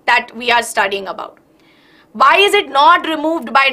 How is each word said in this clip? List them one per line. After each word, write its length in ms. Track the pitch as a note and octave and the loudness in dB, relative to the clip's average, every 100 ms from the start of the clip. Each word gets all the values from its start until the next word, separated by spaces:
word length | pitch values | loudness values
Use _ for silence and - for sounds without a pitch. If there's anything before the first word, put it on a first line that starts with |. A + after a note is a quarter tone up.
| - | -2
that 280 | A#3+ A#3 | -2 -2
we 160 | A3+ B3 | -6 -2
are 140 | A#3 | -2
studying 460 | A3+ A#3 G3 G3 F#3+ | -2 -2 -4 -4 -10
about. 300 | E3 - - _ _ _ _ _ _ _ | -12 -14 -18 _ _ _ _ _ _ _
Why 240 | G#3+ C4+ E4+ | 0 2 4
is 160 | G4+ | 2
it 160 | G4+ D4 | 0 0
not 360 | C#4 D4+ F4 D#4+ | 2 4 4 0
removed 460 | D#4 D4+ D#4+ A3+ | -4 -4 -4 -2
by 160 | C4+ C4+ | 0 2